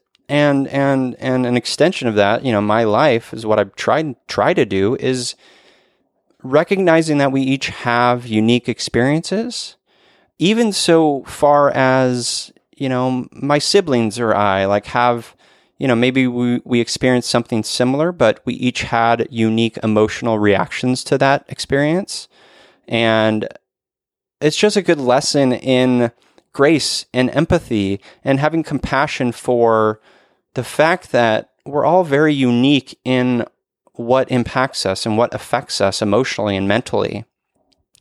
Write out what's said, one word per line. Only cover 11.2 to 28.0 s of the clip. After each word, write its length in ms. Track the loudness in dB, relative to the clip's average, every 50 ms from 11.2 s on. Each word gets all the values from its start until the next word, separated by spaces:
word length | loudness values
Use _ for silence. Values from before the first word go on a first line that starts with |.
| -6
far 440 | -10 -6 0 2 4 4 6 4 2
as, 800 | 2 2 2 2 2 2 2 0 0 -2 -4 -6 -8 -8 -10 -12 -20 _ _ _ _
you 140 | -8 -6 -4
know, 380 | -4 -2 -2 -2 -2 -4 -6 -8
my 280 | -12 -8 -2 0 0 0
siblings 600 | 0 2 0 0 2 2 0 0 0 0 -2 -2
or 160 | 0 0 2
I, 300 | 2 2 2 2 0 0
like, 220 | 0 0 0 -2
have, 480 | -2 -2 0 2 2 0 -2 -4 -14 -20 _ _ _ _ _ _ _ _
you 100 | -4 0
know, 80 | 0 2
maybe 320 | 2 2 2 2 2 0
we, 340 | 0 0 0 0 0 -2 -2 -2
we 160 | -2 0 0
experienced 500 | 0 -2 -4 -2 0 2 2 0 0 0
something 340 | -2 -2 -2 -2 -4 -4 -4
similar, 480 | -4 -4 -2 0 0 0 0 -2 -2
but 280 | -2 0 2 0 0 0 -4
we 80 | -8 -6
each 280 | -4 -2 -4 -2 -4 -6
had 440 | -2 0 0 2 2 2 0 -2 -4
unique 480 | -2 0 0 0 2 2 0 -2 -2 -4 -4
emotional 560 | 0 2 2 2 0 -2 -4 -4 -2 -2 0
reactions 640 | 2 2 2 2 0 -4 -6 -6 -4 -2 -2 -2 -2
to 120 | -2 0 0
that 260 | 2 2 0 0 -2
experience. 800 | -8 -12 -10 -6 -4 -2 0 0 0 0 -2 -4 -6 -12 -14 -14 -18 _ _ _ _ _ _ -20 _ _ _ _
And 600 | -6 -2 0 0 2 2 2 2 0 0 -2 -4 -8 -12 -18 _ _ _ _ _ _ _ _ _ _ _ _ _ _ _ -4
it's 180 | -2 -2 0
just 200 | 2 0 0 0
a 40 | 0
good 180 | 0 0 0 0
lesson 540 | 2 2 2 2 2 0 0 2 2 2 0
in 580 | -2 0 0 2 2 2 2 2 2 0 -2 -4 _ _ _ _ _ _ _ 0
grace 520 | 2 4 4 4 2 0 -2 -6 -8 -8 _ -2
and 160 | 0 0 0
empathy 720 | 0 0 0 0 0 -2 -2 -2 -2 0 0 0 -2 -6